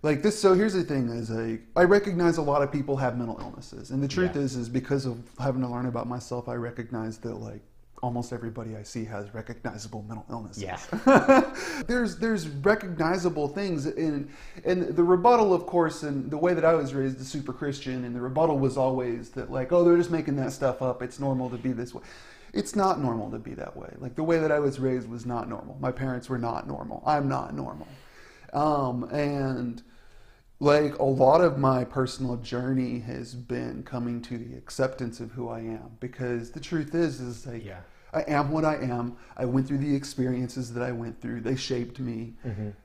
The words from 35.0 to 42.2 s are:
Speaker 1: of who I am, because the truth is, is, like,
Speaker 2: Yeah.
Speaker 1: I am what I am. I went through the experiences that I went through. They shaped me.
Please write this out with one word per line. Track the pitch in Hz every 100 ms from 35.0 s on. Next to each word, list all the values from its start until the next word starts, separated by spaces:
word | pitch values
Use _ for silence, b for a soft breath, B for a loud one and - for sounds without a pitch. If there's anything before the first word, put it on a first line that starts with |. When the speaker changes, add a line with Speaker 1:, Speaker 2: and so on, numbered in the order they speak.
| 120 117
Speaker 1:
of | 113
who | 120 120
I | 113
am, | 113 110 123 113
because | 127 - 123 120 117
the | 160
truth | - 165 147
is, | 165 165 131
is, | 123 113 139
like, | 117
Speaker 2:
Yeah. | 104 90 87 b b
Speaker 1:
I | 156
am | 151 147 139
what | 156
I | 160 151
am. | 131 120 120 120 B -
I |
went | 127 131 135
through | 139
the | 147
experiences | 139 139 - 127 127 123 135 117
that | 120
I | 123
went | 117 117 -
through. | 117 117
They | 113 131
shaped | - 127 120 -
me. | 127 113